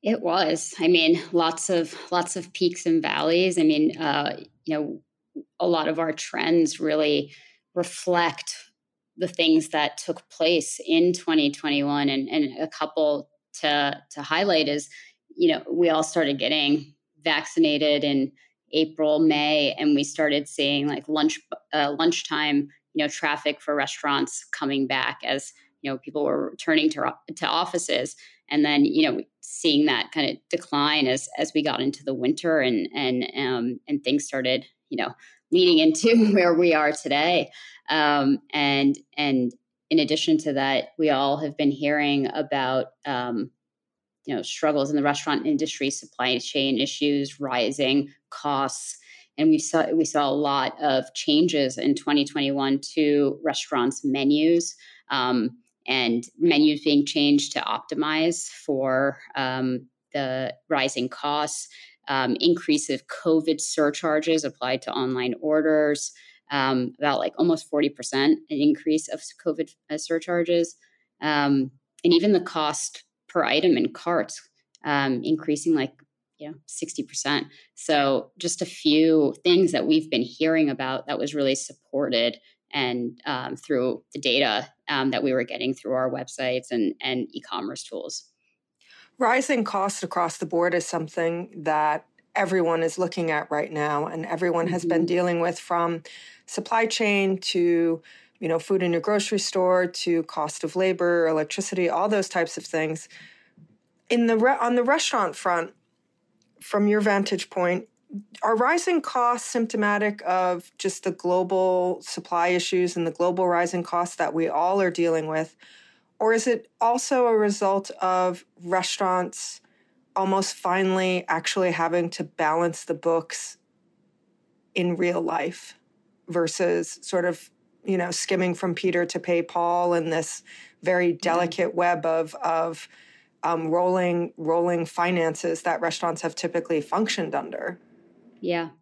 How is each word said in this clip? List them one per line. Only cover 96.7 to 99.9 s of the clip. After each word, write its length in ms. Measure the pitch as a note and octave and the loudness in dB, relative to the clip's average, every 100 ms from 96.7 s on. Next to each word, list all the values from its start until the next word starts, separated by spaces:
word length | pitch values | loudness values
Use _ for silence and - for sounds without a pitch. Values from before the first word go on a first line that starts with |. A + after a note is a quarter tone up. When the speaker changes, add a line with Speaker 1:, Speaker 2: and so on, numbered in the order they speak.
| A3+ A3+ | 0 0
Speaker 2:
chain 520 | - G#3+ G3+ G3 F#3+ | 0 0 2 2 0
to, 640 | - F#3 F3 E3+ E3 E3 - - _ _ | -2 0 2 4 2 -2 -8 -20 _ _
you 80 | A3 | -2
know, 100 | E3 | -2
food 240 | - F#3+ | 0 0
in 80 | F3+ | 2
your 100 | E3+ | 0
grocery 380 | E3+ G#3 G3+ G#3 | 0 0 0 -2
store 480 | - G3 F3+ F3+ | -2 0 2 2
to 380 | F3+ | 0